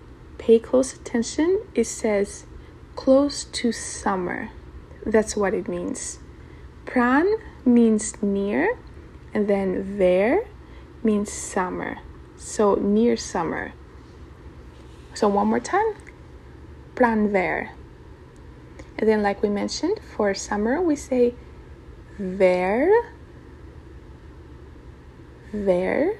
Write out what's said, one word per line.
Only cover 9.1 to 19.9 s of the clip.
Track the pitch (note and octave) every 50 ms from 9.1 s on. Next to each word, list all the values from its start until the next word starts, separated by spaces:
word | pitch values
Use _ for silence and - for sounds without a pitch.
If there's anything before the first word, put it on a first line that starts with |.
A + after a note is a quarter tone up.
| - - - - -
and | G#3+ G3+
then | G#3 G3+ G3 G3 F#3+ F#3 F#3+ G3 F#3+ G3+
ver | G3+ F#3 F3+ F3+ F#3 G3+ A#3+ D#4+ G#4 B4 - - - - - - - - - - -
means | - A3 G#3 G3+ G3+ -
summer. | - - - - - G3 F#3 F#3 F3 E3+ - - - - - - - - - - -
So | - - - - - G#3 G3+ -
near | - - G3+ G#3 A3 A#3 A#3+ A3+
summer. | A3 - - - F3+ D#3+ - - F2 F2+ - - - - - - - - - - - - - - - - - - - - - - - - - - - - - -
So | - A3+ G3+
one | G3+ G3+ G#3
more | G#3+ A3+ A#3+
time, | - - F4 G4 A4 A4 G4+ - - - - - - - - - - - - - - - - - - - -
pranver. | - B3 A#3 A3+ G#3+ G#3 G3+ G#3 F#3 E3+ D#3 D3+ - - - - - - - - - - - - - - - - - - - - - - - - - - - -
And | - G#3+ A3
then | G#3+ G#3+ G3+
like | G3+ G3+ -
we | - G#3
mentioned, | G3+ G3+ G#3 G#3 - - D4+ F4